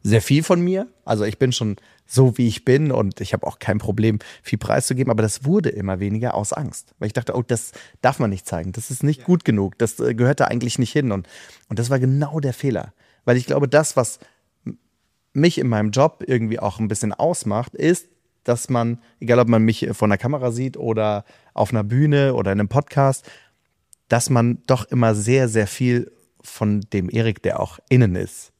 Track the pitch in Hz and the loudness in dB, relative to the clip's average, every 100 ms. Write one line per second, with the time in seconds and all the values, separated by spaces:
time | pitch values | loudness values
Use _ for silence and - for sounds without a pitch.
0 | 104 110 - 143 160 175 175 190 247 _ | 4 2 4 0 2 2 2 -2 -6 _
1 | - 110 104 101 131 123 110 98 _ _ | -4 -2 -2 0 0 0 -4 -4 _ _
2 | _ 131 131 113 120 107 - 127 120 123 | _ 2 4 4 0 0 2 2 2 0
3 | 101 - 101 - - - - 104 - 98 | -2 -4 -6 -4 -4 -6 -2 -2 -2 0
4 | 110 107 - - - 110 - 135 - 127 | 0 0 -6 -20 -8 -6 0 0 0 -2
5 | 127 110 110 - 135 202 160 104 95 92 | 0 0 0 -2 0 0 0 -4 -6 -4
6 | 101 110 120 - 104 - 127 - - _ | -4 -2 -4 -4 -6 -6 -8 -10 -20 _
7 | 107 127 117 123 120 117 - - - _ | -6 -4 -4 -6 -2 -4 -4 -18 -20 _
8 | 127 - 117 95 - 85 87 92 - 131 | 0 2 -2 -2 -6 -6 -6 -8 -10 -2
9 | 143 151 - 175 - 107 98 - 117 - | -2 -2 0 0 2 0 -2 -2 -4 -2
10 | 123 117 120 147 - 120 120 - 120 156 | -4 2 2 2 0 0 -4 -2 -2 0
11 | 131 98 - - - - _ 110 117 135 | -2 -4 -6 -20 -20 -20 _ -6 -2 0
12 | 131 139 143 156 139 - 139 98 - _ | 2 0 -2 -4 -6 -4 -4 -4 -8 _
13 | _ _ - 123 120 139 139 143 156 - | _ _ 0 0 2 0 4 2 2 -2
14 | 117 - - _ _ _ - - _ _ | -2 -8 -20 _ _ _ -14 -14 _ _
15 | _ _ _ 135 170 - 131 110 107 104 | _ _ _ 2 2 2 -2 0 0 2
16 | 156 _ - 127 110 113 101 107 110 104 | 2 _ -2 -2 0 -4 -4 -4 -4 -2
17 | 107 - 160 175 107 104 123 - 156 180 | -4 -2 -2 -2 -2 -4 -4 -2 0 0
18 | - _ _ _ - 120 - 123 117 117 | -4 _ _ _ -4 -4 -2 -2 -2 -4
19 | _ _ 117 120 117 113 110 107 - 104 | _ _ 2 4 6 6 4 2 -4 0
20 | 110 101 120 143 127 117 131 - 120 110 | 0 2 -2 -2 -4 -4 -6 -6 -4 0
21 | 107 104 - _ _ - - 117 104 123 | 0 -2 -8 _ _ -4 -2 0 0 2
22 | 151 143 139 120 98 98 101 135 - - | 4 4 2 0 0 0 0 0 0 2
23 | 139 127 - - _ _ _ _ _ _ | 2 0 -10 -20 _ _ _ _ _ _
24 | _ 120 - 127 120 123 - 127 - 127 | _ -2 2 2 2 -2 0 -2 0 2
25 | 113 104 104 135 123 110 101 - 127 120 | 2 2 2 2 2 0 -2 -2 0 0
26 | - _ _ _ - - 107 104 98 101 | -2 _ _ _ -20 -4 0 0 -2 -4
27 | 90 110 113 - - - - - _ 127 | -2 -2 -2 -2 -4 -4 -6 -8 _ 4
28 | 110 90 95 - - | 4 2 -6 -10 -20